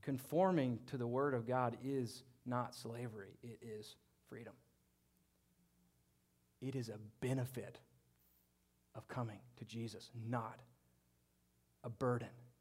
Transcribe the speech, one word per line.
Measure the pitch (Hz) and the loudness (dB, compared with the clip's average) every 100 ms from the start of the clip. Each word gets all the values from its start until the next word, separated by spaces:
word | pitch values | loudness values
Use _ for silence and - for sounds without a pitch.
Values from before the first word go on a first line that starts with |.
Conforming | - 131 - 151 190 170 131 113 - | -2 -4 2 6 8 8 4 2 -2
to | 135 | -2
the | 120 | 2
Word | 127 143 | 4 4
of | 127 113 | 4 4
God | 127 123 117 | 4 4 2
is | 131 139 117 - - - 123 | 0 0 0 -4 -16 -12 0
not | 123 120 - | 0 0 -4
slavery, | 117 117 120 107 98 104 | -8 -6 -6 -8 -12 -12
it | 117 107 | -14 -12
is | 117 107 104 - _ _ _ | -10 -10 -10 -16 _ _ _
freedom. | - 107 120 _ _ _ _ _ _ _ _ _ _ _ _ _ _ _ _ _ _ _ _ | -12 -12 -16 _ _ _ _ _ _ _ _ _ _ _ _ _ _ _ _ _ _ _ _
It | 131 135 | -4 -2
is | 113 | -2
a | 107 104 - | -6 -10 -4
benefit | 123 131 123 - 101 - - _ _ _ _ _ _ _ _ _ _ - | 0 2 0 -4 -8 -12 -20 _ _ _ _ _ _ _ _ _ _ -16
of | - | -6
coming | 127 117 101 - - | -2 -2 -4 -16 -16
to | |
Jesus, | - 117 113 107 - 117 113 | -8 -6 -6 -6 -12 -8 0
not | 120 113 - - _ _ _ _ _ _ _ _ _ _ _ 120 | 0 -2 -8 -18 _ _ _ _ _ _ _ _ _ _ _ -10
a | |
burden | 110 127 120 117 - - _ | 0 4 4 0 -12 -20 _